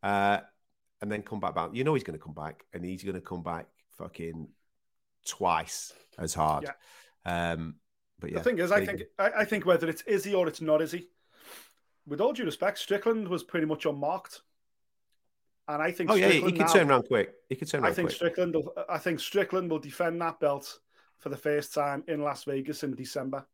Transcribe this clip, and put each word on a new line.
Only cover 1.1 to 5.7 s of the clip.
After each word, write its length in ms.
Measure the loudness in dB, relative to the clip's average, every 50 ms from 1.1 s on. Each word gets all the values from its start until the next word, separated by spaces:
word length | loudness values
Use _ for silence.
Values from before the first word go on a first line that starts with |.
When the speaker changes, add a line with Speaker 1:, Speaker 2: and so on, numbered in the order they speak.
Speaker 1:
then 100 | -4 -4
come 180 | -4 -6 -6 -4
back 140 | -4 -2 -2
down. 220 | -2 -4 -2 -2
You 80 | -2 0
know 100 | 2 2
he's 100 | 2 0
gonna 140 | -4 -10
come 160 | -10 -12 -14 -12
back, 300 | -10 -10 -10 -10 _ -20 _ -12
and 100 | -10 -8
he's 200 | -8 -8 -6 -6
gonna 180 | -6 -8 -8
come 220 | -8 -8 -10 -8 -6
back 240 | -6 -8 -8 -10 _ _ _ _ _ _
fucking 500 | -16 -16 -16 -10 -10 -10 -8 -8 -10 -12 -14 _ _ _ _ _ _ _ _ _ _ _ _ _ _ _
twice 680 | -12 -6 0 2 2 4 2 0 -4